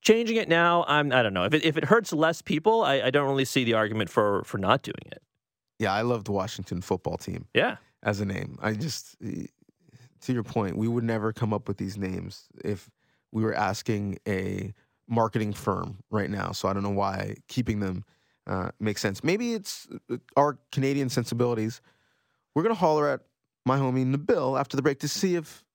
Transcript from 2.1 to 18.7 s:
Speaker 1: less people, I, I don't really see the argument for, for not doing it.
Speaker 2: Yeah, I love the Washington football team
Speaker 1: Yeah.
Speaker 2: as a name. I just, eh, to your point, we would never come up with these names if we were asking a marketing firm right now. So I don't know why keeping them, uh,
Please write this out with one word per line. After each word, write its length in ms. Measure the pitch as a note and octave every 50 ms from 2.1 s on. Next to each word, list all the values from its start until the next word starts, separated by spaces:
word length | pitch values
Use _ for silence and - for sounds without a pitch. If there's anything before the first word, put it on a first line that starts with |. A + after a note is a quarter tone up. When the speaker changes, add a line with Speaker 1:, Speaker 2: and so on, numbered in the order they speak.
| -
Speaker 1:
less 300 | D3+ D#3+ D#3+ E3 - -
people, 400 | - - D3 D#3 G#3+ A3+ A3+ A3
I, 180 | C#3+ C#3 C#3
I 100 | G#2+ B2
don't 160 | B2+ D3 C#3+
really 200 | C3+ C#3 C3+ C3+
see 180 | B2+ - C#3 B2+
the 80 | A#2 A2+
argument 380 | A2 G#2+ G#2+ A2 A2 G#2 F2
for, 340 | - - G#2+ G#2 G2+ F#2 -
for 140 | - - G#2+
not 240 | F#2 F#2 A#2 C3 _
doing 120 | - - - -
it. 160 | - - - _ _ _ _ _ _ _ _ _ _ _ _
Speaker 2:
Yeah, 160 | A2 G2+ F#2+
I 80 | G#2 A2+
love 220 | A#2+ B2 A#2 G2
the 80 | G2+ G#2
Washington 500 | G2 F#2+ A2 - - G2 - - F2 F#2
football 340 | - G2+ F2+ _ - E2+
team 300 | F2 - - F2 F2 E2+ - _
Speaker 1:
Yeah. 220 | - D3+ D#3+ A2 - _ _ _ _ -
Speaker 2:
as 160 | G#2+ G#2+ G2
a 40 | G#2
name. 320 | G2 G2 F#2+ F#2+ - - - -
I 120 | G#2+ A2
just, 420 | G#2 D#3 D#3+ - - - - - _ -
eh, 220 | - - - - - _ _ _ _ _ _ _ _ _ - - - _ _
to 120 | - - B2+
your 100 | A#2+ G#2+
point, 320 | - - A#2 G#2 F#2+ E2+
we 100 | - A2
would 160 | A2+ A#2 B2 A#2
never 300 | A2+ A2+ A2+ G#2 A2 G#2+
come 200 | - - G#2+ G#2+
up 140 | G#2 -
with 100 | - G2+
these 220 | - G2+ G2 F#2+ G#2
names 480 | G2 F#2 F#2 F#2 F2 F2+ F#2 - - _ _ - -
if 240 | - G#2 F#2 - - _ _ _ _ _ _ _ _ -
we 100 | A2 A2
were 120 | A2 -
asking 640 | C2+ G#2 F#2+ G2 - - - A2+ G#2 G2+ G2+ F#2+ - _ G2+
a 440 | G2+ F#2+ F#2+ F#2+ G2 F#2+ F#2+ G2 G#2 _ _ _ _ _ _ -
marketing 440 | A#2 A2+ A2+ A2+ - A#2 G#2+ G#2 G2+
firm 460 | - - - G2 F#2 F2 - - F#2+ - _
right 200 | - G#2+ G#2 -
now. 220 | G#2 G2+ F#2+ F2+ -
So 160 | - - F#2+
I 40 | G2
don't 120 | G2 G2
know 60 | G2+
why 460 | G2+ G2 G2+ G2 F#2+ F#2+ G2 G2+ G#2 - _ _
keeping 320 | - - B2 A2+ A2+ G#2
them, 240 | G2+ F#2+ F#2 F2+ G2+ _ _ _ _ _ _ _ _
uh, 240 | - G2 F#2+ F2+ -